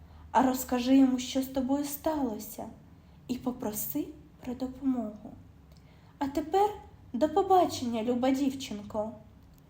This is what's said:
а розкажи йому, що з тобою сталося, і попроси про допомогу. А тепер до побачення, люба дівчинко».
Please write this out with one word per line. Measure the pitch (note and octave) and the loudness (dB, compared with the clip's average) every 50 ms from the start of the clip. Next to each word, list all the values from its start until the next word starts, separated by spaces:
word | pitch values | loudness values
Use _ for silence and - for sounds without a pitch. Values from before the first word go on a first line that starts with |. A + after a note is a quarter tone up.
| - - - - - - | -20 -20 -20 -20 -16 0
а | - A3 C4 | 2 4 4
розкажи | C4 B3+ B3+ - - B3+ B3 A#3+ B3+ C4+ | 4 2 0 -2 -2 -2 0 4 6 6
йому, | C4+ C4+ B3 B3 B3 | 8 8 6 4 0
що | - - - C4+ C4 | -2 -2 -2 -2 -2
з | |
тобою | - - C4+ B3 B3+ C#4 C#4+ D4 | -2 -4 -4 0 0 0 0 -2
сталося, | - - - - D#4+ D#4 D4 C4 A#3 G#3 G#3+ - - - - G#3 A3+ - - - - - - - - - - - - | -4 -8 -4 -4 -2 -2 0 -2 -2 -4 -6 -10 -12 -12 -14 -14 -14 -16 -18 -20 -20 -20 -20 -20 -20 -20 -20 -10 -8
і | B3 - | -8 -4
попроси | - B3+ B3 - A#3 G#3+ G#3 - - - - D4 E4+ - - - - - - - - | -4 -6 -6 -4 -6 -6 -6 -6 -8 -6 -4 -6 -6 -6 -10 -16 -20 -20 -20 -14 -10
про | B3+ A#3+ | -10 -8
допомогу. | - C4 C4 - - C#4 C4 B3+ A#3+ A3 G#3+ G#3+ - - - - - - - - - - - - - - - - - - - - - | -6 -6 -8 -8 -4 -2 0 0 0 -2 -4 -8 -12 -16 -18 -18 -18 -20 -20 -20 -20 -20 -20 -20 -20 -20 -20 -20 -20 -20 -20 -8 -6
А | C#4+ C#4 | -6 -2
тепер | - D#4+ D4+ - - F#4+ G#4 G#4 - - - - - - - - - | -2 -2 -2 2 2 4 4 4 2 -4 -12 -18 -20 -20 -16 -8 0
до | A3+ D4 D#4 | 0 0 2
побачення, | - G4 F#4+ F#4+ F#4+ F#4 E4 - - - B3+ A#3 A#3 A3+ G#3+ | 4 2 4 6 6 6 6 4 2 -4 -4 -4 -4 -2 0
люба | B3 B3 A#3+ B3+ C4 | 0 0 2 2 2
дівчинко». | C4+ C4 C#4+ C4 - - - - G#3 G3+ G3+ - - G#3+ G#3+ A3+ - - - - - - - - - - - - | 2 2 2 0 -2 -4 -8 -10 -10 -10 -10 -8 -6 -4 -4 -6 -8 -12 -18 -20 -20 -20 -20 -20 -20 -20 -20 -20